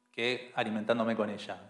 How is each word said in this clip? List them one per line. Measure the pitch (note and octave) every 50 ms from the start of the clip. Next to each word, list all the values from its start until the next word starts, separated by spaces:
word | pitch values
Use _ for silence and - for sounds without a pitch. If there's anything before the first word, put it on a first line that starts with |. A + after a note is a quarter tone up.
| _ _ -
que | - A#2 A#2+ B2+ A#2+ - - -
alimentándome | C3 A#2+ A2 G#2+ A2 G#2+ - A#2 A#2+ A2 A2+ A2+
con | A2 G#2+ G#2
ella? | G#2 G#2 - - G2 F#2 - -